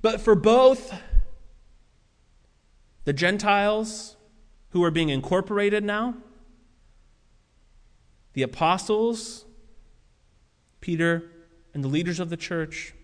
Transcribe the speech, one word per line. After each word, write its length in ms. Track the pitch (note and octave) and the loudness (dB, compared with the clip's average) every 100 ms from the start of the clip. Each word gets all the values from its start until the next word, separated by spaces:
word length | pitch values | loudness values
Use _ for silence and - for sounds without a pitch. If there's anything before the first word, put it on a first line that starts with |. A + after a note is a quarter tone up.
But 180 | A3 A3 | 0 0
for 140 | A#3 G3+ | 4 4
both 640 | G#3 A#3 C4 C4 - F#3 - - - - - - - - _ _ _ _ _ _ _ _ _ _ _ _ - | 6 8 8 6 -4 -16 4 4 4 -6 -18 -20 -20 -20 _ _ _ _ _ _ _ _ _ _ _ _ -6
the 80 | |
Gentiles 1000 | C#3+ F3 G3 G#3 G3+ G#3 G#3+ A3 - - - _ _ - _ - | -2 -2 0 0 2 2 -2 -4 -10 -16 -20 _ _ -20 _ -6
who 120 | F3 | 0
are 80 | E3+ | 0
being 180 | D#3+ D#3+ | 2 0
incorporated 760 | C3+ - F#3 G3 G#3 G3+ G#3+ | -2 -2 -2 -2 -2 0 -2
now, 320 | G#3 G#3 A#3+ A#3 - - - - _ _ _ _ _ _ _ _ _ _ _ _ _ _ _ _ _ | -2 -4 -4 -6 -16 -20 -20 -20 _ _ _ _ _ _ _ _ _ _ _ _ _ _ _ _ _
the 120 | - | -6
apostles, 1000 | C3 - E3 F3+ - G#3+ A3+ A3+ - - - - - - - - _ _ _ _ _ _ _ _ | -6 -2 0 0 -2 -2 0 -4 -10 -16 -20 -20 -20 -20 -20 -20 _ _ _ _ _ _ _ _
Peter, 500 | - E3 E3+ E3+ E3 - - _ _ | -8 -2 0 -2 -4 -20 -20 _ _
and 100 | D3 | -8
the 60 | C3+ | -4
leaders 320 | D3 E3+ E3+ | -4 -4 -6
of 80 | F3 | -8
the 80 | E3 | -8
church 560 | - E3+ D#3 - - - | -8 -8 -8 -10 -16 -20